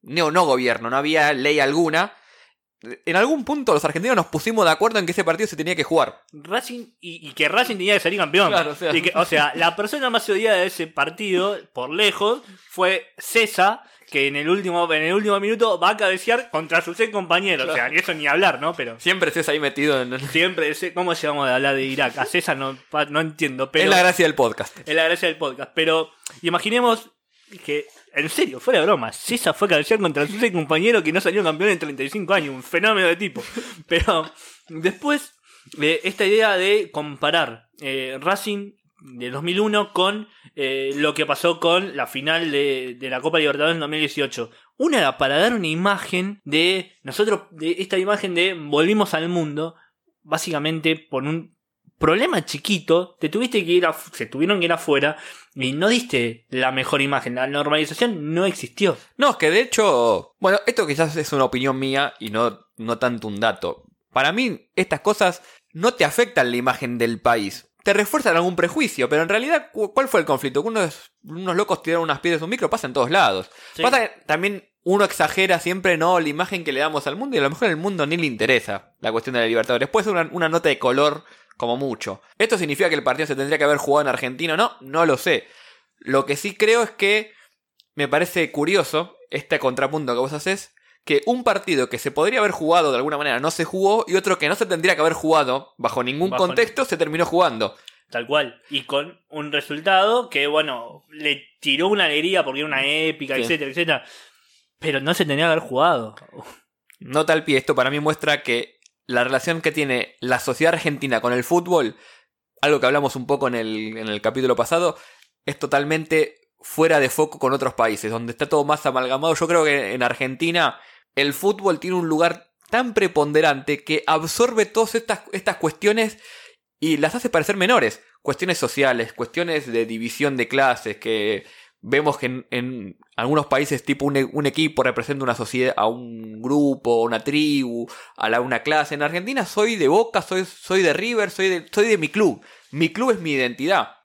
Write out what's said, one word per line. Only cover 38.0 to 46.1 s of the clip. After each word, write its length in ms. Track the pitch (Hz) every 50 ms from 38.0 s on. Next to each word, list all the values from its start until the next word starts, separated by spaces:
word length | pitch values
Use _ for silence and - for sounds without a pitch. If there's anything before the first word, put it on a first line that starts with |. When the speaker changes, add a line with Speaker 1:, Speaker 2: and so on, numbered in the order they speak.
| 131 131 131 131
Speaker 2:
Racing 500 | 139 175 196 196 - 214 202 202 202 202 - _ _ _ _ _
de 320 | - 139 127 120 123 123
dos 120 | 127 139
mil 180 | 156 175 180 190
uno 320 | 214 214 208 208 202 202
con, 340 | - - 185 196 202 214 214 - _ _ _ 139 _
eh, 340 | - 139 131 135 135 135 139 139
lo 180 | 143 147 151 147
que 120 | 151 151
pasó 340 | 147 147 - - 170 170 165
con 360 | - 170 170 185 202 190 135
la 100 | 143 123
final 440 | - - 135 135 151 160 165 170 160
de, 460 | 143 139 143 143 135 131 127 127 120 123
de 120 | 135 131
la 100 | 131 127
Copa 180 | 127 160 170 165
Libertadores 360 | 151 147 135 139 147 160 165
en 60 | 165
dos 100 | 151 147
mil 100 | 151 156
dieciocho. 500 | 156 151 - 147 143 131 - 127 117 110 - - _ _ _ _
Una 200 | 262 339 294 240
era 200 | 165 139 127 -
para 180 | 147 135 139
dar 160 | 151 185 233
una 160 | 240 220 180 160
imagen 720 | 156 165 180 202 202 190 - -